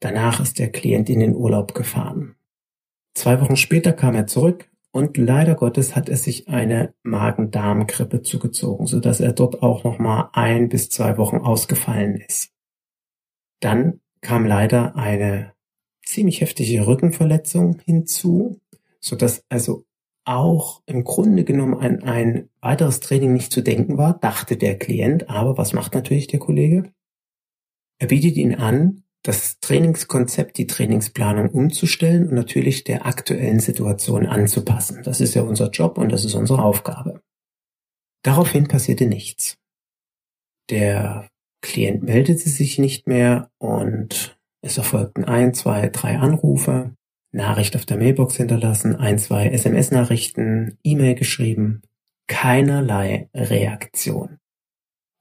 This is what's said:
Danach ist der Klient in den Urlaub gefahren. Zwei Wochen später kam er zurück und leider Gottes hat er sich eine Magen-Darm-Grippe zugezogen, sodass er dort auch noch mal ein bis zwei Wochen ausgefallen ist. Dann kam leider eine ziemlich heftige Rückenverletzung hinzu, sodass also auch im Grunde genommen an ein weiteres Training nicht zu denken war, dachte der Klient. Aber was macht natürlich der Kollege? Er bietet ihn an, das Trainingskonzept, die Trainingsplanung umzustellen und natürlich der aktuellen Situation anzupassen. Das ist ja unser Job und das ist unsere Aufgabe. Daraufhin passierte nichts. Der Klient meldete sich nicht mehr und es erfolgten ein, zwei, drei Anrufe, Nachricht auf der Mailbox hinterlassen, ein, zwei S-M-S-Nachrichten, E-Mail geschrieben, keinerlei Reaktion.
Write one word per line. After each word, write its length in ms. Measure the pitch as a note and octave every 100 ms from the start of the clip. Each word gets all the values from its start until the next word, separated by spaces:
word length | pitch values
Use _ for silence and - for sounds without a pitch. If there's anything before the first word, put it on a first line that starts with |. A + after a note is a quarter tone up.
Danach 400 | A2 G#2+ A#2 A#2+
ist 180 | C3+ -
der 120 | A#2+
Klient 380 | - - A2 A2
in 120 | A#2
den 120 | A2
Urlaub 400 | - A#2 G#2 G2+
gefahren. 640 | - A#2+ - - - C#3 - _ _ _ _ _ _ _ -
Zwei 240 | B2+ B2+
Wochen 160 | C#3 C3+
später 380 | - E3 E3+
kam 200 | E3 C3
er 140 | A2+ G#2
zurück 420 | - D#3+ F3 - _ _
und 240 | C3 D3 D3
leider 400 | A#2+ C3+ D#3+ D#3+
Gottes 400 | - - C3+ C#3+
hat 140 | -
er 80 | C3
sich 320 | - A#2+ -
eine 440 | C3 A2+ A#2 D#3+ -
Magen-Darm-Grippe 1160 | A#2+ G#2 G#2+ G#2 G#2 G#2+ G#2 G#2 A2 - - A#2
zugezogen, 640 | - C3+ A#2+ - G2 G2 -
sodass 340 | A#2+ A#2+ A#2
er 100 | A#2
dort 320 | - B2 -
auch 220 | A#2+ A2+ A#2+
noch 120 | G#2+
mal 320 | A2+ G#2+ -
ein 340 | - A#2 A#2 A#2
bis 220 | A#2+ -
zwei 280 | - A2 A2
Wochen 200 | G#2+ -
ausgefallen 800 | A#2+ A2 - - - A2 G#2 G2
ist. 340 | - - - _ _ _ _ _ _ _ _ _ _ _
Dann 400 | A2 A2+ D#3 - _ _
kam 260 | - A#2+ A2
leider 520 | G2+ G#2+ B2 A#2+ -
eine 560 | G#2+ G2+ G#2 G2+ G#2+ _ _ _ _ _
ziemlich 380 | - - G3 -
heftige 440 | D#3+ - A2+ A#2 G2+
Rückenverletzung 920 | C#3 E3+ E3 D#3 D#3 - F3 F3 E3 -
hinzu, 760 | E3 E3 - F3+ F3 A#3+ F#3 _ - _ _
sodass 460 | - G#2 A#2+ - -
also 380 | A#2+ - C#3 - _ _ _ -
auch 580 | B2+ D#3+ E3 - - -
im 180 | B2+ B2
Grunde 400 | - G#3+ F#3+ -
genommen 280 | C#3 C3
an 300 | B2 B2+ A#2+
ein 460 | B2+ A#2 A#2 A#2 - _
weiteres 400 | B2 C#3+ D#3 B2
Training 320 | - C3+ C3+
nicht 220 | B2+ -
zu 80 | -
denken 360 | B2 G#2+ - C#3
war, 220 | D3+ F3
dachte 380 | A#2 G#2+ - G#2+
der 200 | G#2 G2
Klient. 520 | - A2 G#2+ D#3+ -
Aber 280 | G#2 B2 C3
was 140 | G#2
macht 240 | - G2+ C3
natürlich 320 | B2+ C#3+ C3+
der 120 | C#3+
Kollege? 520 | - D3 D3+ F3 - _ _ _ _ _ _ _ _ _ _ -
Er 100 | B2+
bietet 280 | C3+ E3 D3
ihn 200 | A#2+ -
an, 460 | A2 B2+ F3 G3 _ _
das 360 | - G#2 - -
Trainingskonzept, 960 | - - E3 D#3+ - C3+ B2 - - -
die 120 | -
Trainingsplanung 840 | - G#2+ A2 G#2+ - G#2 G#2 G2+
umzustellen 800 | C3+ D3 - E3+ - E3 E3+ E3+
und 80 | B2
natürlich 480 | A2 C3+ C3+ C3
der 240 | - - C3
aktuellen 520 | - - C#3 B2 A2
Situation 680 | A#2+ - G#2 G2+ - F#2+ G#2
anzupassen. 720 | G#2 G#2 - - A2 - -
Das 180 | - C3
ist 140 | C3
ja 80 | B2
unser 300 | A2 G#2+ A2
Job 260 | - - -
und 140 | A2+
das 140 | G#2+ G#2+
ist 100 | G#2+
unsere 260 | A2 C3
Aufgabe. 640 | G#2+ G#2 - - C3 - _ _ _ _ _ _ _ _ _ _
Daraufhin 460 | C3+ C#3 F3 D3 C#3+
passierte 400 | C#3 - - B2
nichts. 500 | G2+ - - - - _ _ _ _ _ _ _ _ _ _ -
Der 580 | G#2+ G#2 G2+ G2+ G#2 - _ _ _
Klient 420 | - - G2+ G#2+
meldete 440 | - A2+ C#3 E3 D#3+
sich 300 | C#3+ C#3+ -
nicht 300 | C#3 - -
mehr 420 | B2 A#2+ B2 - _
und 800 | A2+ G#2+ G#2+ A2 A2 - - - _ _
es 160 | - -
erfolgten 460 | A2 G#2+ G#2 -
ein, 320 | B2 A#2+ B2 B2
zwei, 340 | - G#2 G#2+
drei 300 | - - A2+
Anrufe, 760 | C3+ D#3 D3+ C3+ - B2+ B2+ - _ _ _
Nachricht 440 | - G2+ G#2 G2+ -
auf 120 | -
der 100 | G#2
Mailbox 380 | A#2 C3+ C3 -
hinterlassen, 600 | A#2+ A#2 A2 A2 - -
ein, 220 | G#2+ G#2
zwei 300 | - G#2 G#2
S-M-S-Nachrichten, 1300 | B2 C3+ C#3+ C#3 C3 A#2+ A#2 - - A2 A2+ A2 -
E-Mail 320 | D3+ D3 C3 B2
geschrieben, 640 | B2+ - A#2 G#2+ G#2+ A2 - _ _ _ -
keinerlei 1000 | - B2+ B2+ C#3 C#3+ C3 G2+ G2 G#2+ -
Reaktion. 1040 | - G#2 A2 G#2+ G#2+ - - - - - - _ _ _ _ _ _ _ _